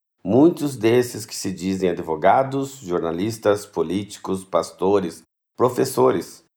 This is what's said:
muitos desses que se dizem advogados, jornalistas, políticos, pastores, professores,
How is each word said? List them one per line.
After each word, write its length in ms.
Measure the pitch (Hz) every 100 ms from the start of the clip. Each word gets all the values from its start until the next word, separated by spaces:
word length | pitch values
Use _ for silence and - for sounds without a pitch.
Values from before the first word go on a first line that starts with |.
| _ _
muitos 540 | 90 117 165 175 143 127
desses 480 | 113 123 120 -
que 100 | 113
se 180 | - 98
dizem 380 | 90 92 95 92
advogados, 880 | 82 80 78 92 123 135 139 135 -
jornalistas, 840 | 90 87 82 82 104 113 104 101
políticos, 800 | - 90 80 92 101 - - 95
pastores, 800 | 92 85 80 - 92 101 87 - _ _ _ -
professores, 880 | 123 123 127 - 127 95 - - _